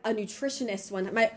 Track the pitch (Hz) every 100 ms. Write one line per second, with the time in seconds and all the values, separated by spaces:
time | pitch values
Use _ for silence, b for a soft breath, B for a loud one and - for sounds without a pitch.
0 | 220 220 202 - 277 269 240 196 - 196
1 | 190 226 226